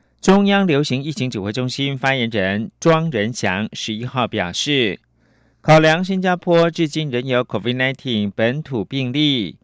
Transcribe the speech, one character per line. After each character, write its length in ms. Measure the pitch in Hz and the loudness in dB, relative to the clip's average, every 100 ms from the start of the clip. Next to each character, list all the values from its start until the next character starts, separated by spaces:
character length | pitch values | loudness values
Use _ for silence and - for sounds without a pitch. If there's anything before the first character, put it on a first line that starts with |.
| _ _ | _ _
中 260 | - 196 202 | 2 4 4
央 180 | 202 | 2
流 200 | 190 143 | 2 2
行 180 | 147 127 | 0 -2
疫 80 | 143 | -4
情 180 | 143 131 | -4 -4
指 120 | 113 | -4
挥 120 | 98 | -4
中 160 | 110 127 | -4 -4
心 300 | - 139 135 | -4 -4 -2
发 160 | 135 | 0
言 160 | 135 113 | 0 0
人 400 | 110 95 101 113 - | 0 0 -2 -4 0
庄 320 | 165 160 165 | 2 4 2
仁 220 | 117 107 | -2 -2
祥 360 | 127 104 95 107 | -2 -2 -2 -4
十 200 | - - | -8 -8
一 140 | 110 123 | -6 -6
号 220 | 127 110 | -4 -2
表 240 | 107 90 | -2 -4
示， 480 | - 147 143 110 78 _ _ _ _ _ _ | -4 -2 0 0 -2 _ _ _ _ _ _
考 200 | - 156 | 4 6
量 240 | 156 165 | 6 2
新 180 | 185 190 | 0 -2
加 140 | 185 180 | 0 0
坡 340 | - 170 170 | 2 4 4
至 160 | 165 156 | 0 -2
今 240 | 156 151 | -2 -4
仍 140 | 120 131 | -4 0
有 180 | 123 | 0
covid 300 | 123 107 107 | 0 -4 -2
nineteen 560 | 127 131 131 131 110 104 | -2 -2 -4 -4 -2 -2
本 280 | - 113 143 | 0 0 0
土 220 | 156 127 | -4 -6
病 280 | 90 135 127 | -4 -4 -2
例， 460 | 135 151 131 90 - | 0 0 0 -4 -10